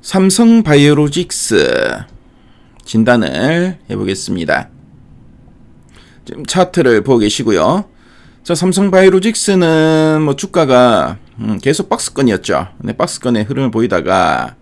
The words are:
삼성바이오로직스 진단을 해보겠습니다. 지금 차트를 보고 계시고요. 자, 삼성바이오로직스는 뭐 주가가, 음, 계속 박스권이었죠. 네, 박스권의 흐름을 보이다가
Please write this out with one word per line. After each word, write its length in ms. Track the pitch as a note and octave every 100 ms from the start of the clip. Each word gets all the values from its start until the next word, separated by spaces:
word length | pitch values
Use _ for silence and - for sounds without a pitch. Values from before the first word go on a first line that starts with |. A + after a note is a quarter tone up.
| -
삼성바이오로직스 1600 | F#3+ F#3+ F#3+ A#3 A#3 D#3 D3 C#3+ D3 D3 C#3+ F3+ - - G#2 C2 - A#1+ A1+ - - _ _ _ _ _ - -
진단을 920 | A2+ A2+ A#2+ E2 C#2+ C3 E3+ F#3 F3 -
해보겠습니다. 800 | G2+ G2 F#2+ - F#2 D#2 C#2 - - - - - - - - - - - - - - - -
지금 220 | - - C#3+
차트를 580 | F#3 F3+ - B2+ A2
보고 160 | C3 A#2+
계시고요. 640 | G#2 - A#2 F#2 E2+ F3+ - _ _ - - _
자, 140 | - E3+
삼성바이오로직스는 1700 | F#3 F#3 G3+ F#3 F#3+ F#3+ G#3 A3 - F#3 E3+ D#3+ D#3+ D#3 D#3 D#3
뭐 160 | D3+ C#3
주가가, 800 | G3 F3+ C#3+ B2+ B2 G#2 C2+ F#2+ - A2+
음, 200 | G#2+ G#2+
계속 280 | C3+ D#3 -
박스권이었죠. 800 | - - - C3 G2 - D#2 F#2 -
네, 100 | G#2 A2
박스권의 480 | - - B2+ A#2
흐름을 260 | G#2+ C3+ C3+
보이다가 840 | A2 A2+ F#2 E2 F#2 E2+ C2 B1 -